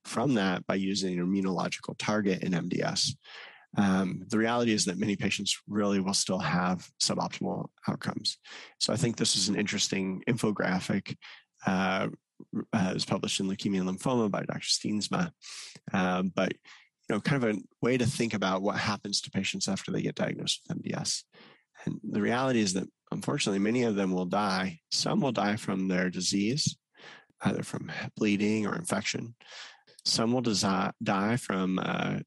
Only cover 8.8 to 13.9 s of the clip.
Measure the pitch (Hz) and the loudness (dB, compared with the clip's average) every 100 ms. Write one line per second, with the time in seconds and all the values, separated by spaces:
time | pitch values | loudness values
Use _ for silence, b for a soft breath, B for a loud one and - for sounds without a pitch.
8.8 | - 110 117 110 117 - 95 101 101 104 | -2 2 2 2 0 2 2 0 0 0
9.8 | - 98 95 95 - 113 110 98 90 92 | 0 0 -2 -2 -2 0 0 2 2 0
10.8 | - 101 - - B B B - 98 95 | 0 -2 -2 -12 B B B -6 0 2
11.8 | 95 95 82 - _ - - - - 113 | 2 0 -2 -6 _ -20 -8 -8 -2 0
12.8 | 92 - - 101 104 - 95 98 110 95 | 2 0 -2 -2 -2 -2 -2 -2 0 2
13.8 | 92 | 0